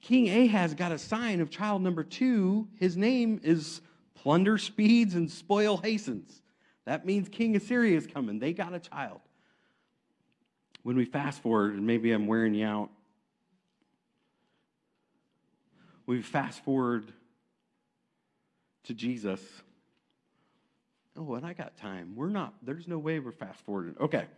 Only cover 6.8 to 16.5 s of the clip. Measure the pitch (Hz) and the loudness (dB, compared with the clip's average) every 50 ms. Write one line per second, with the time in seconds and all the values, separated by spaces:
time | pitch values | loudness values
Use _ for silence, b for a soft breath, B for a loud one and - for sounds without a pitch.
6.8 | _ - 131 156 165 180 196 202 190 - - - 233 226 220 202 196 - 240 247 | _ -6 -6 -4 -2 -2 0 0 -2 -4 -4 -2 0 2 2 0 0 0 0 2
7.8 | 240 220 180 160 147 - - 143 131 110 104 107 120 147 170 175 196 175 180 175 | 4 4 4 2 0 -4 -6 -6 -4 -4 -4 -4 -4 -4 -4 -4 -6 -6 -6 -12
8.8 | 170 - - 143 139 113 95 - _ _ _ _ _ _ _ _ _ _ _ _ | -12 -12 -10 -10 -10 -10 -10 -14 _ _ _ _ _ _ _ _ _ _ _ _
9.8 | _ _ _ _ _ _ _ _ _ _ _ _ _ _ _ _ _ _ _ - | _ _ _ _ _ _ _ _ _ _ _ _ _ _ _ _ _ _ _ -14
10.8 | _ 120 123 127 123 120 - 147 143 147 143 - - 117 113 110 101 104 104 101 | _ -2 0 0 0 0 -2 -4 -4 -4 -8 -6 -2 2 2 4 4 2 2 0
11.8 | 101 113 117 117 113 117 117 107 107 104 113 113 113 113 107 104 110 107 104 104 | 0 2 2 2 2 2 2 2 2 0 2 2 2 2 2 2 0 0 -2 -2
12.8 | 104 - - _ _ _ _ _ _ _ _ _ _ _ _ _ _ _ _ _ | -4 -6 -10 _ _ _ _ _ _ _ _ _ _ _ _ _ _ _ _ _
13.8 | _ _ _ _ _ _ _ _ _ _ _ _ _ _ _ _ _ _ _ _ | _ _ _ _ _ _ _ _ _ _ _ _ _ _ _ _ _ _ _ _
14.8 | _ _ _ _ _ _ _ _ _ _ _ _ _ _ _ _ _ _ b b | _ _ _ _ _ _ _ _ _ _ _ _ _ _ _ _ _ _ b b
15.8 | b b b b b - 123 123 107 - - 151 135 131 | b b b b b -4 -2 -2 -2 -4 -4 -4 -4 -4